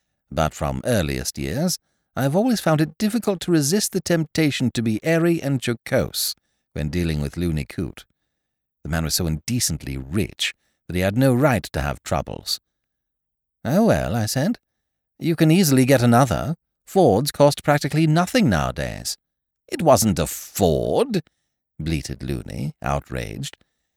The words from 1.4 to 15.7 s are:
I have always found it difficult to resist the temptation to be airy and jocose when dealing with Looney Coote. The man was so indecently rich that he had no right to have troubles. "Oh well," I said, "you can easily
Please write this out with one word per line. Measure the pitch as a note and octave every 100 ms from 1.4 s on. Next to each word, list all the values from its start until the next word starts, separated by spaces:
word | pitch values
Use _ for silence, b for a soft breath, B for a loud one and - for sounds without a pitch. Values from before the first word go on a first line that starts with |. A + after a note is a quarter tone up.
| C#2 A2+ F3+ - _ _ _ -
I |
have | C#3 E3+
always | B3+ G#3+
found | - D3+
it | D#3 -
difficult | G#3+ A3+ G#3 F#3+
to | -
resist | E3 C#3 G3+ -
the | F#3+
temptation | - E3+ D#3 - D#3 - B2
to | -
be | A2+ G#2+
airy | D#3+ E3 E3+ E3+
and | C#3 C3+
jocose | - A#2 - B2+ D2 - - - _ _ _
when | - D2+
dealing | E2+ E2+ D2+
with | C#2+ E2
Looney | F2 D2+ C#2
Coote. | - C2+ - - _ _ _ _ _ _ _
The | D2
man | E2
was | D#2+ -
so | E2+
indecently | D#2 - A#2+ - D#2 - C2+
rich | C2 G2 F2 - - - _ _ -
that | F2
he |
had | F#2+ G#2+
no | C3+
right | A#2+ D3 G#2+ -
to | D2+
have | C#2 C2+
troubles. | - D2+ A#1+ G1+ - - _ _ _ _ _ _ _ _ _ _
"Oh | G#2 F3 A3+
well," | F2 B1+ A2+
I | G#2+
said, | C3 F3 - _ _ _ _ _ _
"you | D#3 E3
can | D#3+
easily | E3+ E3